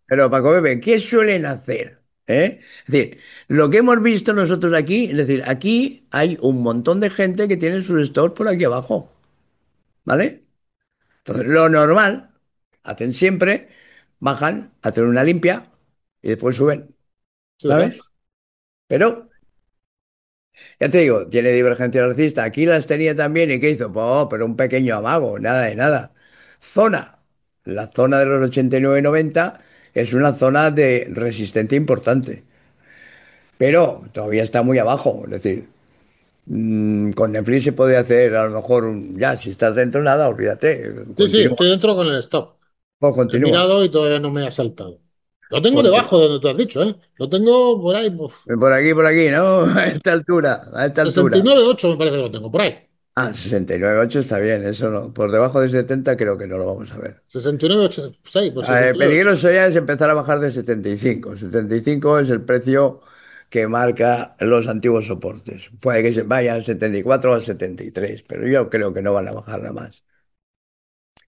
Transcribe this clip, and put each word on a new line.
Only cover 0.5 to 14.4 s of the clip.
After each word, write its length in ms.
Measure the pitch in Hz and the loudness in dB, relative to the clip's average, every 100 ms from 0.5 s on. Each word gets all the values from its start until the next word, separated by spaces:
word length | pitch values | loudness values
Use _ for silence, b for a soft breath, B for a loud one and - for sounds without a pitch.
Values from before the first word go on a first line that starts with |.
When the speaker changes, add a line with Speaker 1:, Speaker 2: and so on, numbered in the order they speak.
Speaker 1:
Pepe, 280 | 175 151 127 | 4 2 0
¿qué 180 | 208 226 | 0 0
suelen 460 | - 233 214 185 | 2 0 2 0
hacer? 560 | 147 131 - 110 - _ _ _ - | -4 -8 -8 -8 -10 _ _ _ -2
¿Eh? 300 | 127 190 - B B - | 0 0 -4 B B -2
Es 60 | |
decir, 260 | 139 - B B B - | 0 0 B B B -2
lo 240 | 147 147 | 2 4
que 80 | 208 | 4
hemos 240 | 247 233 | 4 4
visto 300 | 233 208 - | 2 0 0
nosotros 420 | 208 170 175 175 | 0 0 0 0
aquí, 300 | 160 147 208 | 0 0 -2
es 120 | 208 147 | -2 -2
decir, 280 | 135 135 131 | 0 -2 -2
aquí 600 | 131 196 233 269 - _ | -4 -2 0 -2 -8 _
hay 260 | 135 165 165 | -2 -2 0
un 200 | 131 131 | -2 0
montón 380 | 117 120 120 190 | -2 -2 -2 0
de 120 | 208 | -2
gente 360 | 196 190 185 208 | -2 -2 -2 -2
que 100 | 180 | -2
tiene 260 | 165 190 | -2 -4
sus 260 | 185 165 139 | -2 -2 0
stocks 260 | 143 170 | 0 0
por 140 | - 214 | 0 -2
aquí 160 | 180 | 0
abajo, 480 | 143 123 127 104 - _ _ _ _ _ _ _ _ _ | 0 -2 -4 -6 -6 _ _ _ _ _ _ _ _ _
¿vale? 380 | - 143 262 - _ _ _ _ _ _ _ _ | -2 0 -2 -6 _ _ _ _ _ _ _ _
Entonces, 280 | - 123 120 | -10 -6 0
lo 220 | 160 160 | 2 4
normal, 640 | 156 151 190 202 226 - _ _ _ _ _ | 4 4 4 2 -2 -12 _ _ _ _ _
hacen 300 | - 104 120 | -14 -8 -6
siempre, 560 | 127 185 185 185 247 b b b b b - | 0 0 2 0 -2 b b b b b -8
bajan, 540 | 135 135 | -6 -2